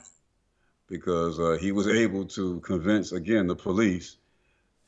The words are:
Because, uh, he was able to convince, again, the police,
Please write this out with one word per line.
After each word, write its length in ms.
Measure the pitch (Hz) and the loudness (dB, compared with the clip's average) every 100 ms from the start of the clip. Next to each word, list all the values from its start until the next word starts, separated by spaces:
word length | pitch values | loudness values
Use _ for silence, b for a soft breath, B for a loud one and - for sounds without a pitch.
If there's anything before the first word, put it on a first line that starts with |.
| - _ _ _ _ _ _ _ - | -14 _ _ _ _ _ _ _ -12
Because, 500 | 87 92 85 85 80 | -8 -2 0 0 0
uh, 180 | 85 80 | 0 0
he 100 | 95 | 0
was 160 | 101 101 | 0 2
able 380 | 110 110 98 90 | 4 2 0 -6
to 320 | - 92 87 | -4 -4 -4
convince, 520 | - 92 85 104 87 | -4 -2 2 0 0
again, 340 | 90 82 110 90 | -4 0 2 2
the 100 | 85 | -2
police, 600 | 101 95 110 92 - - _ _ _ _ _ _ | -2 2 2 0 -6 -20 _ _ _ _ _ _